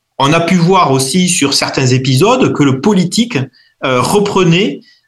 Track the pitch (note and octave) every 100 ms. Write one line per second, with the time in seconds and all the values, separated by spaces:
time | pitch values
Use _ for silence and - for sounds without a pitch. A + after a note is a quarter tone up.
0 | _ - C#3 E3+ E3+ F#3 E3 F#3+ D3+ C3+
1 | C3 F#3 F3+ - C#3 - C#3 - B2+ B2+
2 | C3 C3 G3+ B3+ - - C#3+ C3 G#3+ F#3+
3 | F3 G3+ A#3 - B2+ _ _ - C3+ B2+
4 | B2+ G#3 G3+ G3 E3+ E3+ A#3 - - _